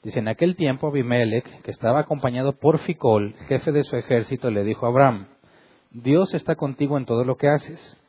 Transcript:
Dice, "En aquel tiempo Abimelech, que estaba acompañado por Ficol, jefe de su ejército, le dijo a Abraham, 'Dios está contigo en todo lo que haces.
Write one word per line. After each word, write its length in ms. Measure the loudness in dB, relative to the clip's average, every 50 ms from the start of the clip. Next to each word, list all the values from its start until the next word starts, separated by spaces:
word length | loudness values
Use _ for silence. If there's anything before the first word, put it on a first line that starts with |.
Dice, 180 | _ -6 -6 -4
"En 100 | -4 -4
aquel 260 | -2 0 0 0 0
tiempo 320 | 0 0 -2 0 -2 -4
Abimelech, 720 | -2 -2 -2 -2 0 2 2 2 2 0 -2 -4 -6 -20 -16
que 100 | -12 -12
estaba 280 | -10 -4 0 0 2 2
acompañado 540 | 0 -2 -4 -4 -2 -4 -2 0 -2 -2 -4
por 240 | _ 2 2 2 2
Ficol, 540 | -2 -6 -8 0 2 4 4 4 2 -2 -8 -14 -4 -2
jefe 240 | -2 -2 0 0 0
de 100 | 0 0
su 140 | 0 -4
ejército, 520 | -6 -2 0 0 0 0 -2 -6 -4 -4 -2
le 140 | -2 0 0
dijo 220 | -2 -2 -2 -2
a 40 | 0
Abraham, 380 | 4 6 6 6 4 0 -8 -16 _ _ _ _ _ _ _ _ _ _ _ _
'Dios 440 | _ -6 0 2 4 4 2 0 -2
está 200 | -6 -2 -4 -4
contigo 420 | -2 -2 -6 -4 -4 -2 -2 -2
en 80 | -4 -2
todo 180 | -2 -2 0 0
lo 140 | 0 -2
que 100 | 0 2
haces. 520 | 2 2 2 -2 -8 -18 -18 -20 -20 -20 _ _